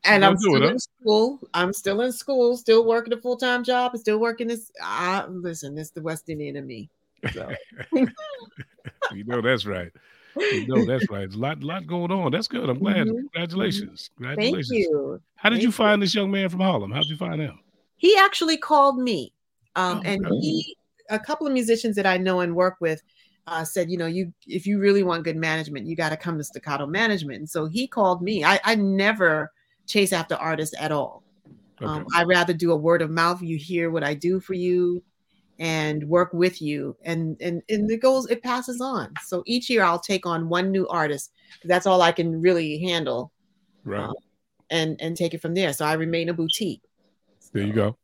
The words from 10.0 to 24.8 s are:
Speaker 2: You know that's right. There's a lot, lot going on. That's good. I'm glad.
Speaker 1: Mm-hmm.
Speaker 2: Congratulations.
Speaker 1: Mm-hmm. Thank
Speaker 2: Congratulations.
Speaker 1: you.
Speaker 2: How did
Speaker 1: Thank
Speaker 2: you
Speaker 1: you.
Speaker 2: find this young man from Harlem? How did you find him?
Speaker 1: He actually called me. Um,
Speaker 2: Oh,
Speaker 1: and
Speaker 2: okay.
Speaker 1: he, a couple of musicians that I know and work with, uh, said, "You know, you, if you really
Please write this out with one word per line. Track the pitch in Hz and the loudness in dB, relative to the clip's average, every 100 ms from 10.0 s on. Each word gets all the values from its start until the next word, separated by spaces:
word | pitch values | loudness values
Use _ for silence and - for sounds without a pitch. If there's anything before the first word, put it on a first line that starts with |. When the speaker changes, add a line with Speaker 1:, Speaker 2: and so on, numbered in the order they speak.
| _ _ _ - | _ _ _ -4
Speaker 2:
You | 415 392 294 | -2 -2 0
know | 262 233 | 0 2
that's | 127 - | 0 -2
right. | 101 | -4
There's | 98 101 | -8 -6
a | |
lot, | 131 156 | -6 -6
lot | 139 185 160 | -8 -10 -6
going | 175 175 | -4 -2
on. | 190 165 | -2 0
That's | 151 220 | -2 -4
good. | 247 208 | -4 -2
I'm | 127 | -2
glad. | 196 196 220 | 0 2 2
Speaker 1:
Mm-hmm. | 226 285 | -2 -6
Speaker 2:
Congratulations. | 170 170 175 202 - 208 - - _ | -8 -6 -2 -2 -2 -8 -16 -20 _
Speaker 1:
Mm-hmm. | |
Thank | 123 147 | -8 -2
Speaker 2:
Congratulations. | 220 320 131 240 180 | 0 0 -2 0 2
Speaker 1:
you. | 151 139 - _ _ | 0 -2 -10 _ _
Speaker 2:
How | 208 | 2
did | 226 | 4
Speaker 1:
Thank | |
Speaker 2:
you | 233 | 2
Speaker 1:
you. | |
Speaker 2:
find | 208 220 208 | 4 4 4
this | 196 214 | 4 0
young | 196 | 0
man | 196 190 | 0 -2
from | 180 | 0
Harlem? | 190 151 98 | 2 2 -2
How | 131 | -4
did | 151 | -4
you | 156 | -4
find | 175 156 | -4 -4
him? | 147 - _ _ _ _ | -6 -8 _ _ _ _
Speaker 1:
He | 339 403 | 6 8
actually | 392 381 320 311 | 6 4 0 -2
called | - 294 277 254 | 4 6 6 4
me. | 254 190 123 _ _ _ _ - | 0 -2 -4 _ _ _ _ -2
Um, | 185 - | -2 -2
Speaker 2:
Oh, | - | -2
Speaker 1:
and | 101 190 | -2 -2
Speaker 2:
okay. | 226 | 0
Speaker 1:
he, | 294 320 320 - _ _ - | 0 -2 -4 -14 _ _ -6
a | 214 | -6
couple | 220 302 302 | -4 -4 0
of | |
musicians | 262 226 226 233 208 | 0 2 2 2 0
that | 196 | 2
I | 185 | 2
know | 185 180 | 2 2
and | 180 170 | 0 2
work | 185 185 | 0 0
with, | 165 156 _ _ _ _ - | -4 -4 _ _ _ _ -8
uh, | 165 | -6
said, | 160 - 170 | -4 -2 -2
"You | 175 | -2
know, | 165 | -2
you, | 170 180 - - | -2 -6 -8 -8
if | 185 196 | -6 -2
you | |
really | 202 | 2